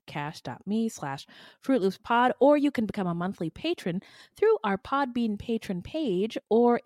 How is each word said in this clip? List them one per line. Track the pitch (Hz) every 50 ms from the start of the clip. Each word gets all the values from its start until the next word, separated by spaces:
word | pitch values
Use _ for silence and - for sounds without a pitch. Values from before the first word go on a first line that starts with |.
| -
cash | - - 160 143 147 165 -
dot | - - 120 - -
me | - 202 220 226 226
slash | - - - 143 139 143 - - - - - - - _
fruit | - - 269 240 180
loops | 196 190 - -
pod, | - 233 240 247 254 - -
or | 262 277 294
you | 294 277 285
can | 277 - 226
become | 196 - - 190 180
a | 170
monthly | 170 175 190 202 - 180 160
patron | - - - 311 349 - - 185 165 190 - - - - - _ _
through | - - 440 453 - -
our | 208 196 196
Podbean | - - - 277 285 254 240 240 240 220 208 208
patron | - - 233 220 - - 196 175 175
page, | - - 311 320 247 180 180 196 226 - - - -
or | 208 226 240 240 240 - -